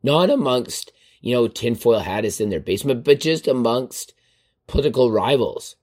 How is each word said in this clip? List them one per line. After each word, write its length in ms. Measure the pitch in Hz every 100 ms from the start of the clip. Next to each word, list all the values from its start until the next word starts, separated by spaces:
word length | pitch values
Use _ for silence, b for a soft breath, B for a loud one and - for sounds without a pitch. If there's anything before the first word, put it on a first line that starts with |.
not 260 | 135 151 185
amongst, 640 | 285 143 127 110 - - b b b
you 120 | -
know, 140 | 123 117
tinfoil 540 | - 117 113 120 110
hatties 380 | 92 98 107 -
in 100 | 107
their 120 | 87
basement, 420 | - 98 139 120
but 160 | 135 139
just 280 | 160 156 -
amongst 680 | 127 117 123 127 - - _ _ _ _ _ -
political 440 | - 147 113 117
rivals 640 | 107 117 139 101 - - -